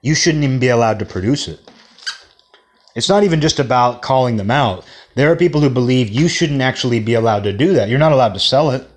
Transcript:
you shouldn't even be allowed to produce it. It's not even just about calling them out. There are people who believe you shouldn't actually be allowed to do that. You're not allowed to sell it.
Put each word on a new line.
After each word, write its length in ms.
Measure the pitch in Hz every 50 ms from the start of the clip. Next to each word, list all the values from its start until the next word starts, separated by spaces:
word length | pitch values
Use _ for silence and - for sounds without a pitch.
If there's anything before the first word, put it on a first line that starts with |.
you 120 | - 135 156
shouldn't 300 | 165 - 175 156 151 147
even 160 | 135 131 131
be 80 | 123
allowed 320 | 127 120 117 117 113 107 101
to 60 | 104
produce 420 | - - 95 90 110 143 143 -
it. 120 | - 78 - _ - - - - _ _ _ - - - - - _ _ _ _ _ _ _ _ _ _ _ _ _ _
It's 140 | - -
not 160 | 190 202 208 208
even 160 | 196 170 156
just 180 | 147 160 -
about 440 | - 135 113 127 123 123 123 120 -
calling 340 | - - 135 131 127 123 117
them 160 | 107 98 104
out. 320 | 123 147 139 110 92 90 - - - - - _ _
There 160 | 123 139 151
are 40 | 170
people 240 | 165 175 175 147 151
who 80 | 151 139
believe 400 | 123 127 123 120 127 127 123 104
you 180 | 101 127 160
shouldn't 340 | 175 - - 175 151 147 135
actually 380 | 131 131 127 - - 127 120 117
be 140 | 107 110 117
allowed 300 | 113 113 113 107 104 101
to 80 | 104 98
do 200 | 101 143 185 190
that. 140 | 135 104
You're 120 | 101 120 135
not 120 | 156 160
allowed 220 | 151 131 123 - -
to 60 | 95
sell 320 | - - - 135 156 151
it. 140 | 127 131 127 - -